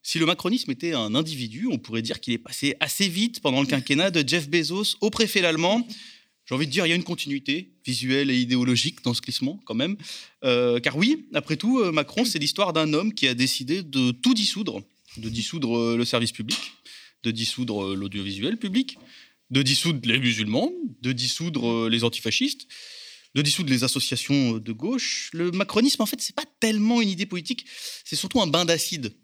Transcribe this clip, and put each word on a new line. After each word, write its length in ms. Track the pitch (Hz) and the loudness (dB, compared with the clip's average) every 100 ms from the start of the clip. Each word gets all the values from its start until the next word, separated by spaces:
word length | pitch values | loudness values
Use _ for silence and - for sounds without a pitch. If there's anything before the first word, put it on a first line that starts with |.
Si 200 | - - | -4 0
le 60 | 160 | 0
macronisme 440 | 180 180 240 - | 2 0 0 -2
était 220 | 127 170 | -4 -2
un 240 | 160 107 117 | -2 0 0
individu, 500 | 160 147 120 113 240 | 0 -4 -8 -6 -4
on 60 | 147 | -4
pourrait 260 | - 113 | -4 -4
dire 180 | 113 - | -4 -6
qu'il 120 | - | -4
est 60 | 117 | -4
passé 380 | - - 143 143 | -4 -2 -2 0
assez 300 | 151 - 196 | -4 0 0
vite 320 | 175 226 233 | 0 -2 0
pendant 200 | 151 131 | 0 2
le 60 | 139 | 2
quinquennat 460 | 143 131 143 190 | 0 2 2 2
de 140 | 170 139 | 2 2
Jeff 220 | 170 143 | 0 2
Bezos 480 | 170 147 180 208 - | 0 0 -2 -2 0
au 100 | 208 | 0
préfet 300 | 208 220 202 | 2 2 4
l'allemand. 460 | 175 160 170 220 240 - - - _ _ - | 2 2 2 2 0 -8 -18 -20 _ _ -4
J'ai 80 | |
envie 120 | 131 151 | -2 0
de 20 | |
dire, 160 | 131 170 | 0 2
il 40 | |
y 20 | |
a 40 | 170 | 2
une 60 | |
continuité 720 | 170 170 143 139 135 147 185 _ | 0 -6 -4 -4 -2 -4 -4 _
visuelle 460 | - 123 127 135 143 | -6 -4 2 2 4
et 80 | 127 | 2
idéologique 640 | 123 127 123 123 139 - | 2 2 4 2 2 -2
dans 100 | - | -2
ce 80 | 120 | -2
glissement, 400 | - - 131 - - | -4 -4 -4 -6 -6
quand 80 | |
même. 220 | 110 151 202 - - - _ | -2 -2 -2 -8 -16 -16 _
Euh, 340 | 131 123 123 120 | 0 4 4 2
car 180 | 123 135 | 0 2
oui, 300 | 208 320 - | 2 2 0
après 220 | 147 - 156 | -4 -2 -2
tout, 240 | 214 254 | 2 2
euh, 100 | 196 | 4
Macron, 340 | 156 147 - | 2 0 0
c'est 140 | 240 - | 0 0
l'histoire 340 | - - 196 | -2 0 2
d'un 220 | 160 156 | 2 2
homme 180 | 147 131 | 2 0
qui 140 | 107 135 | 2 2
a 80 | |
décidé 480 | 123 131 - 127 175 | 4 2 0 -2 -2
de 300 | 165 135 127 | -2 0 2
tout 220 | 123 247 | 4 4
dissoudre, 480 | 240 202 - 208 101 101 _ _ - | 4 2 0 -4 -6 -10 _ _ -10
de 120 | 110 | -6
dissoudre, 480 | 113 107 - 127 117 | -4 -4 -2 0 2
euh, 200 | 117 117 | 2 2
le 80 | |
service 280 | 120 120 113 | 2 2 0
public, 260 | - 110 117 - - - - - _ | -2 -4 -4 -6 -14 -20 -20 -20 _
de 80 | 117 | -4
dissoudre, 560 | 113 113 - 123 104 98 | -2 -4 -4 -2 -2 -2
euh, 60 | 98 | -4
l'audiovisuel 600 | 101 101 98 98 120 226 | -4 -6 -6 -4 -4 -2
public, 420 | 214 202 262 - - - - _ _ | -2 -2 -2 -6 -18 -20 -20 _ _
de 120 | 127 | 0
dissoudre 460 | 135 139 165 151 120 | 2 2 2 -2 2
les 120 | 117 | 2
musulmans, 520 | 123 110 107 113 254 359 285 127 | 2 0 0 0 0 -2 -8 -6
de 80 | 123 | -4
dissoudre, 580 | 127 123 - 170 147 120 117 113 | -2 -2 -2 -2 -2 0 0 2
euh, 20 | |
les 140 | 117 | 2
antifascistes, 640 | 117 - 113 110 269 - - - - - - - _ | 2 0 -2 0 0 -4 -12 -20 -18 -18 -20 -20 _
de 80 | 135 | 0
dissoudre 260 | 147 147 160 | 0 0 2
les 120 | 127 | 2
associations, 720 | 127 139 - 123 - 143 127 | 2 0 -2 -2 2 2 2
euh, 60 | 113 | 0
de 120 | 107 | -4
gauche. 560 | 110 170 254 - - - | -6 -4 -4 -4 -6 -8
Le 160 | 165 175 | -4 -4
macronisme, 500 | 175 202 214 254 - | -2 0 4 4 2
en 40 | 214 | 0
fait, 140 | 254 | -2
c'est 140 | - - | -6 -6
pas 100 | 311 _ | -8 _
tellement 400 | 226 214 214 240 | 0 4 4 4
une 80 | 220 | 2
idée 160 | 180 202 | 0 -4
politique, 400 | 180 160 247 - - - - | -4 -6 -8 -8 -14 -14 -14
c'est 120 | - 151 | -8 -6
surtout 240 | 190 254 | 0 2
un 60 | 185 | 4
bain 180 | 151 | 4
d'acide. 480 | 175 165 - 165 117 - | 4 2 2 -4 -6 -8